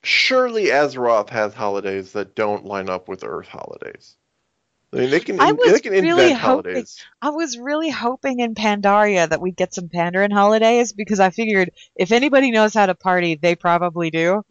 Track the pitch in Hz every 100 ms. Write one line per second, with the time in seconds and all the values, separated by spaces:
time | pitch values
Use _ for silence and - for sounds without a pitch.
0 | - - - 262 254 226 175 131 147 127
1 | 110 113 101 120 107 110 107 101 98 98
2 | 92 104 98 - 104 104 98 98 95 92
3 | - 92 - 85 - - - - - -
4 | _ _ _ _ _ _ _ _ _ -
5 | 127 151 - 190 294 440 494 226 - 392
6 | 330 339 359 247 - 262 180 180 - -
7 | - _ 285 302 320 240 247 302 320 233
8 | 233 262 277 247 240 208 214 208 202 208
9 | 208 190 160 156 185 175 180 - 170 175
10 | 170 185 202 202 202 220 226 240 240 202
11 | 208 208 190 185 226 196 180 - - -
12 | 180 233 277 262 269 220 214 220 196 175
13 | 190 180 175 156 170 170 180 170 175 165
14 | 165 160 165 202 -